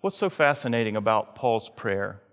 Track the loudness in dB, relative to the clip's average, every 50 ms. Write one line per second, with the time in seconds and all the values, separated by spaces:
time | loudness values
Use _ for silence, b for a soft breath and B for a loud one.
0 | -4 -4 -4 -2 -4 -4 2 4 4 4 4 2 -2 -2 0 0 0 0 -2 0
1 | 2 2 2 2 0 -4 -10 -4 0 0 0 0 -2 -6 -16 -10 -6 -4 -4 -2
2 | -4 -6 -8 -12 _ _